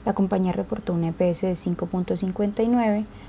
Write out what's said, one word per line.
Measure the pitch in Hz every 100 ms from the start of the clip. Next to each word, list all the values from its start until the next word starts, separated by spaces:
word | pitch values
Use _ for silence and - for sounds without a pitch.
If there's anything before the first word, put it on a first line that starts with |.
La | -
compañía | 208 190 190 185
reportó | 180 190 214 -
un | 170
E | 165
P | 165 180
S | 165 190
de | 180
cinco | 185 175 175
punto | 185 180 185
cincuenta | 190 185 202 208
y | 226
nueve | 240 226 208 214 -